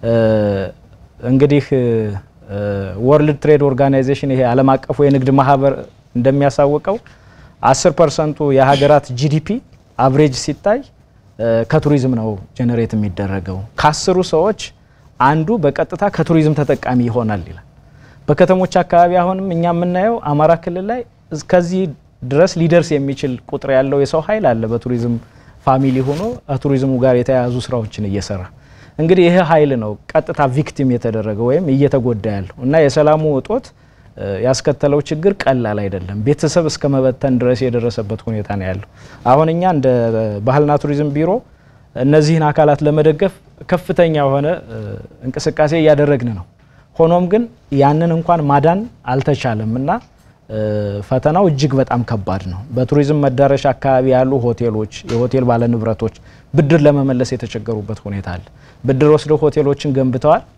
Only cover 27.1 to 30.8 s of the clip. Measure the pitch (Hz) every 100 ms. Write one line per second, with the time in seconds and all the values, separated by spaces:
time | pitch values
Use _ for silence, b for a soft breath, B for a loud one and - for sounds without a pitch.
27.1 | 123 123 131 123 123 - 123 107 - 104
28.1 | 98 95 98 90 - b b b b 160
29.1 | 185 175 175 165 160 151 131 107 104 _
30.1 | 160 - 175 139 127 - -